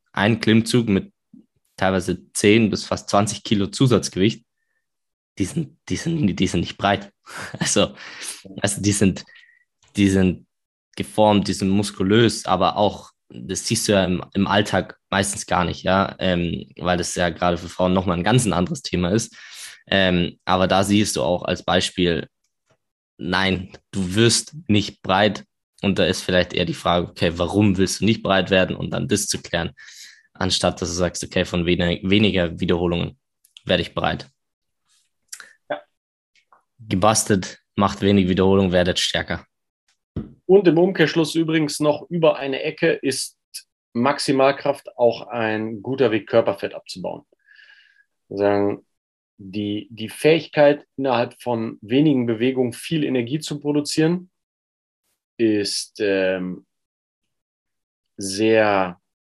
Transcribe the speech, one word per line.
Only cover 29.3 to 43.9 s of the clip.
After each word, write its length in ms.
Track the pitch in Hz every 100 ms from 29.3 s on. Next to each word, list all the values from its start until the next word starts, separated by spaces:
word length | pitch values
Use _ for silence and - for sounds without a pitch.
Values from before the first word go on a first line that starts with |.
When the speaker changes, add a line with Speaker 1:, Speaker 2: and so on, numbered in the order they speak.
| -
Speaker 1:
klären, 300 | - 82 85 - - - - - _
anstatt 480 | - 92 - 90 -
dass 80 | 85
du 60 |
sagst, 280 | 85 87 -
okay, 220 | - 92
von 220 | 87 87 85
wen-, 420 | 85 87 85 92
weniger 500 | 104 104 92 85 90
Wiederholungen 600 | 90 87 87 85 87 - _ _ _ _ -
werde 160 | 87
ich 120 | 85
breit. 360 | - 85 - - _ _ _ _ _ _ _ _ _ _ - - _ -
Speaker 2:
Ja. 140 | - - _ _ _ _ _ _ _ _ _
Speaker 1:
Gebastelt, 840 | 110 101 104 110 - 101 - - _ -
macht 240 | 98 -
wenig 280 | 98 101 90
Wiederholung, 440 | 92 95 98 95
werdet 260 | 90 87 -
stärker. 460 | - 85 85 85 - _ _ _ _ _ _ - - - -
Speaker 2:
Und 200 | 190 180
im 120 | 156
Umkehrschluss 560 | 190 185 151 170 151
übrigens 460 | 165 160 160 147 -
noch 280 | 147 147 -
über 280 | 170 156 139
eine 260 | 139 135
Ecke 300 | 156 - 165
ist 440 | 151 139 - - _ _ - - _ _